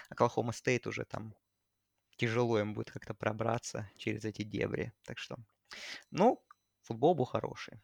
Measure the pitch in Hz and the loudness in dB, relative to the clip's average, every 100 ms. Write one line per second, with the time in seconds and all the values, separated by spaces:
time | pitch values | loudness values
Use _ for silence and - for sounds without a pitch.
0 | - - 120 - 117 - - 123 - - | -4 2 4 4 -2 0 2 2 0 -6
1 | - - 110 - _ _ _ _ _ _ | -6 -8 -10 -14 _ _ _ _ _ _
2 | _ - 117 117 117 110 104 107 - - | _ -4 0 2 4 4 2 -2 -8 -10
3 | - 107 110 107 113 117 - 117 107 - | -10 -4 -2 0 0 -2 -2 -8 -8 -6
4 | 117 107 110 - 107 110 104 - 120 - | -4 -4 -4 -6 -4 -2 0 -2 -4 -8
5 | - - - - - _ - - - - | -12 -10 -10 -12 -14 _ -18 -14 -12 -14
6 | - 143 226 285 _ _ _ _ - 113 | -4 4 6 4 _ _ _ _ -8 4
7 | 147 160 123 110 - - - - | 6 6 2 -2 -4 -6 -12 -16